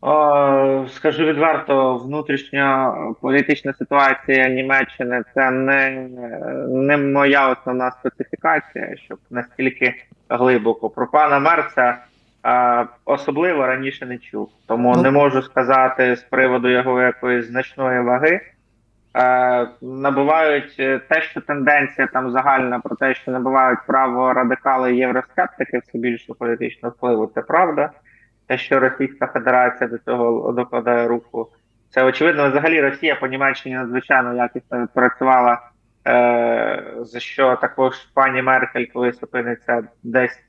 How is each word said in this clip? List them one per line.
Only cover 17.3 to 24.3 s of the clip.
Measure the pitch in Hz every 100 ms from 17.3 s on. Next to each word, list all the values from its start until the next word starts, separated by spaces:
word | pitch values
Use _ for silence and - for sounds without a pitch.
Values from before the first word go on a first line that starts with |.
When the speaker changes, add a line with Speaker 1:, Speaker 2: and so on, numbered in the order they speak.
| 123 113
Speaker 1:
значної | 123 131 - 131 127
ваги. | 123 123 156 180 - _ _ _ _ _ _ -
Е, | 127 127 127 123 120 -
набувають, | 127 131 139 135 143 156 160 147 139 -
е, | 135 131 -
те, | 160
що | - -
тенденція | - 147 135 147 135 - 135
там | 131 127
загальна | 123 135 135 127 120
про | - 113
те, | 135
що | 131 -
набувають | 127 127 131 131 123 -
право | 131 131 123 127